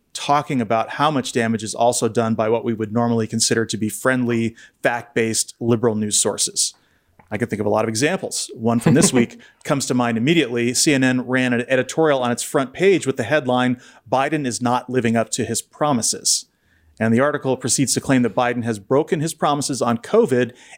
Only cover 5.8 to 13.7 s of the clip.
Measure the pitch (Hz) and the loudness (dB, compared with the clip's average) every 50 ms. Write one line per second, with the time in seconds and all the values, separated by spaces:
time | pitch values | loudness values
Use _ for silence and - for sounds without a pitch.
5.8 | 110 120 110 107 107 104 101 - - 107 101 - - - - - - - - _ | 2 0 0 0 -2 -2 0 0 0 0 -2 -2 -4 -4 -2 -4 -4 -4 -6 _
6.8 | _ _ _ _ _ _ _ - _ _ 107 104 120 - - 101 107 104 101 107 | _ _ _ _ _ _ _ -20 _ _ -6 -4 -4 -4 -4 -4 -2 0 0 0
7.8 | 110 113 113 107 127 151 185 190 - 104 - - - - - - 110 117 117 120 | 0 0 -2 -2 0 0 -2 -2 -6 -6 -8 -8 -8 -10 -10 -4 -2 0 0 2
8.8 | - 170 156 143 180 - - 127 120 113 - - - - _ _ _ - 151 139 | 4 4 6 6 4 4 4 2 0 0 -4 -10 -20 -20 _ _ _ -2 -2 -2
9.8 | 123 - 139 123 123 117 117 113 113 139 175 170 147 113 120 120 117 120 123 - | -2 -2 0 0 0 0 0 0 0 2 2 2 2 0 0 -2 -2 0 0 0
10.8 | - 165 147 135 131 131 127 127 120 104 127 131 127 127 123 117 120 117 135 127 | 2 2 2 4 2 2 2 0 -2 -2 0 0 0 2 0 0 0 0 0 0
11.8 | 127 131 - - 160 156 143 135 123 120 120 117 - - - 156 135 127 - - | 0 0 0 0 2 2 2 2 0 -2 -2 -4 -4 -2 -2 -2 -2 -2 -2 0
12.8 | 175 196 196 160 - 131 131 - 120 101 147 156 139 127 123 123 127 127 | 2 4 4 4 2 -2 -2 -4 -2 0 0 0 0 2 2 2 2 2